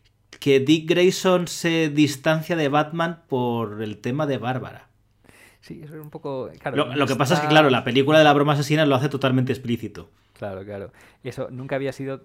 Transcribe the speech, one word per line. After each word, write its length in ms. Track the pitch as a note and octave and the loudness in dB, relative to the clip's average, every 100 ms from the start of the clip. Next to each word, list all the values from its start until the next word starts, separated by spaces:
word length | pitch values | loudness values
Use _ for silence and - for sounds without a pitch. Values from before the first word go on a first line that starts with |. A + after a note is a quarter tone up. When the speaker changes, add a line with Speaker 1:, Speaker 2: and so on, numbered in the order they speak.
| _ _ _ - | _ _ _ -4
Speaker 1:
que 200 | C#3 C3+ | 2 2
Dick 280 | D3 E3 D#3+ | 4 2 2
Grayson 600 | F3 F#3 F#3 F#3+ F3+ E3+ | 2 2 2 2 2 0
se 400 | - E3+ E3 D#3 | -4 -2 0 0
distancia 640 | D3 D3 C3 D#3+ D#3+ D#3 E3 | 2 2 0 -2 -2 -2 -2
de 120 | C#3+ | 0
Batman 540 | D3 D3+ E3 E3+ E3+ _ | 0 0 -2 -4 -6 _
por 540 | B2+ B2 A#2 G#2+ G#2 | -2 0 -2 -4 -6
el 160 | G#2+ G2+ | -8 -8
tema 280 | A#2+ C#3+ C#3+ | -6 -4 -4
de 120 | A#2+ | -4
Bárbara. 500 | A#2 C3 F2+ - - _ _ _ _ _ - _ | -4 -6 -8 -16 -20 _ _ _ _ _ -20 _
Speaker 2:
Sí, 200 | - - | -20 -18
eso 120 | D3 D#3 | -18 -18
es 40 | |
un 80 | D3+ | -18
poco, 400 | D#3 C#3+ C3+ F#2+ D#2+ | -12 -8 -8 -8 -8
claro, 160 | D3 C#3+ | -4 -2
Speaker 1:
Lo, 180 | B2+ C#3+ | -2 0
lo 100 | C3+ | 0
que 100 | B2 | 2
pasa 180 | C3+ | 2
es 60 | E3 | 2
que, 40 | D3+ | 4
Speaker 2:
está 80 | |
Speaker 1:
claro, 160 | D#3 D3 | 6 6
la 140 | A#2+ | 4
película 340 | A#2+ B2 C3+ D#3 | 2 2 4 6
de 60 | |
La 80 | D3+ | 6
broma 200 | C#3+ D3 | 6 2
asesina 340 | C#3+ C#3+ D3+ D3 | 0 0 2 2
lo 80 | |
hace 140 | C3 C#3 | 2 0
totalmente 440 | B2+ C3+ B2+ B2+ | -2 0 2 0
explícito. 580 | B2+ A#2 A2+ G#2 - G2 _ _ | -4 -4 -6 -6 -14 -20 _ _
Speaker 2:
Claro, 300 | _ G#2 F#2+ | _ -12 -12
claro. 280 | G2+ G2+ F2+ - - _ | -12 -14 -14 -18 -20 _
Eso 260 | B2+ B2 B2+ | -14 -10 -10
nunca 260 | B2+ C3+ C3+ | -12 -8 -6
había 160 | C3+ | -4
sido 300 | B2+ C3+ C3+ | -6 -10 -12